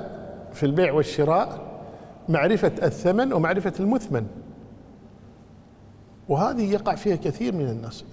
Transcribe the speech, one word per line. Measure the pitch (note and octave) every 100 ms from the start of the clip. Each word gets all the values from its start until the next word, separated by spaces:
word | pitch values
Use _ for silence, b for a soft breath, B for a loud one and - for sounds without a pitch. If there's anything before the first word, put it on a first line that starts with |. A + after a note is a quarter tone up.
| - - - - -
في | - C#3+
البيع | D3 F3+
والشراء | D3 D3 - D3 E3+ - - - - - B B B -
معرفة | D#3+ D#3 G#3+ F#3 -
الثمن | D#3+ - F3 F#3+ C4+
ومعرفة | G#3 E3 F#3+ F#3+ E3
المثمن، | G3 B3+ - C3 G#2+ - - - - - - - - - - - - - - - - - - - -
وهذه | C#3+ G#3+ B3+ G#3
يقع | G3+ G#3 F3+
فيها | G#3 F3
كثير | E3+ C#3 A#3+ F#3
من | C#3
الناس، | A2+ A2+ - -